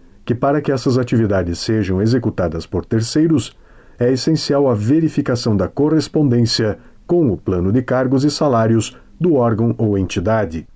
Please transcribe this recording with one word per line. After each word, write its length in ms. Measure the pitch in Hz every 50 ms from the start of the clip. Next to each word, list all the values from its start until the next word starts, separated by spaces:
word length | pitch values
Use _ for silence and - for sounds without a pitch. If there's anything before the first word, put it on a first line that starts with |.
| - - - - -
que 100 | - 117
para 260 | 117 143 139 143 151
que 100 | 147 -
essas 260 | 139 123 - 143 120
atividades 640 | 131 123 123 135 113 113 98 101 95 87 85 85 -
sejam 420 | - - 110 110 98 92 92 92
executadas 640 | 104 113 127 127 117 107 - - 90 82 78 82 -
por 200 | - - 87 -
terceiros, 720 | - 113 110 113 - - 147 160 165 160 123 - - - - - - - - - - -
é 140 | - 120 123
essencial 580 | 135 127 - 160 160 156 - - 143 143 143 131
a 40 | 120
verificação 840 | 104 104 117 147 165 160 156 - 151 - - 123 117 - 120 107
da 140 | 95 92 90
correspondência 1080 | - - 143 151 160 156 139 - - 156 147 131 120 120 117 113 - - 117 107 95 - - - - - -
com 240 | - 175 175 160 120
o 60 | 90
plano 340 | 80 - - 92 87 87 95
de 100 | 107 131
cargos 440 | 127 - 127 127 131 127 135 135 143
e 40 | 151
salários 680 | 143 - 156 143 123 113 113 113 113 113 - - - - - - -
do 180 | - 156 180 151
órgão 380 | 131 120 117 113 101 117 120 117
ou 200 | - 117 107 101
entidade. 680 | 98 95 87 - 101 87 107 113 110 101 82 80 80 78 - -